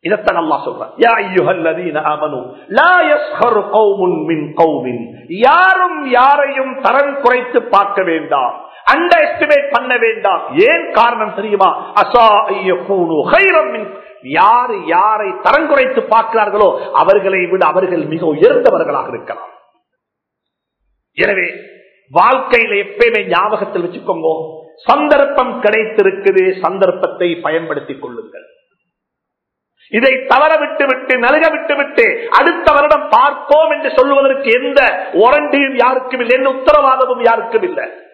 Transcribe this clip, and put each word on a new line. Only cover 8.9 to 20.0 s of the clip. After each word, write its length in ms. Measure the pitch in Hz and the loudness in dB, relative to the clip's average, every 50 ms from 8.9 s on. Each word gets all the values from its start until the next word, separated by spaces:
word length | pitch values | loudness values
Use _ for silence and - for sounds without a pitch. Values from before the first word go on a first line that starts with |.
| 240 | 0
அண்டர் 300 | 311 339 349 349 330 302 | 2 2 2 2 2 2
எஸ்டிமேட் 440 | - - - - 294 302 277 277 277 | 0 -2 -4 0 2 2 2 2 0
பண்ண 200 | 285 240 254 254 247 | -2 -4 -2 -2 -2
வேண்டாம். 440 | 240 226 226 220 220 214 196 185 165 - - 151 147 202 254 | 0 0 -2 -2 -2 -2 -2 -2 -2 -4 -4 2 2 4 4
ஏன் 180 | 320 339 330 294 - | 4 0 -2 -2 0
காரணம் 420 | 214 226 240 240 214 220 208 - | 2 2 2 2 -2 -6 -6 -6
தெரியுமா? 340 | 202 202 220 208 202 - 240 - - - - - 208 | -8 -6 -4 0 2 2 2 0 -2 -8 -2 0 0
"அஸா 260 | 202 - - 247 226 220 208 208 214 208 | 0 4 4 4 6 6 4 4 2 0
அய்யகூனு 720 | 196 190 185 185 180 175 - - 196 190 175 165 165 151 139 - - | -4 -4 -2 -2 -2 -2 -2 -2 -2 -2 0 0 0 -2 0 2 2
கைரம் 360 | 349 392 381 349 320 294 - 240 | 4 4 4 2 2 0 0 -6
மின்." 120 | 220 208 - - - - - - - - 127 139 | -8 -10 -12 -14 -18 -20 -20 -20 -20 -14 -6 0
யார் 380 | 160 190 208 233 247 240 233 220 196 170 | 2 4 4 4 2 2 -2 -6 -8 -4
யாரை 420 | 151 165 175 196 214 220 214 214 190 180 - | -2 0 2 2 2 0 -2 -4 -6 -8 -4
தரம் 260 | - - 240 302 320 294 | -2 0 0 0 2 2
குறைத்து 320 | 285 277 254 254 254 233 | 2 2 2 0 -2 -4
பார்க்கிறார்களோ 680 | - - 214 226 220 220 - 226 214 208 196 208 208 180 - - - - - 135 | -2 0 0 0 0 0 -2 -2 -2 0 0 2 2 2 2 -2 -8 -4 0 0
அவர்களை 400 | 160 175 196 202 190 196 185 185 180 170 | 2 4 2 2 2 0 -2 -2 -2 -2
விட 140 | 180 190 175 | 0 0 0
அவர்கள் 380 | 156 156 185 190 180 180 165 151 151 156 | 0 2 2 0 0 0 -4 -4 -6 -6
மிக 80 | 170 180 | -4 -2
உயர்ந்தவர்களாக 840 | 160 147 143 170 247 285 - - 240 - 160 160 151 143 135 - - 120 | -4 0 4 4 4 4 4 2 2 0 0 -2 -4 -4 -6 -6 -8 -10
இருக்கலாம். 380 | 113 - - 104 - - - - _ _ _ _ _ _ _ _ _ | -14 -12 -12 -14 -14 -14 -20 -20 _ _ _ _ _ _ _ _ _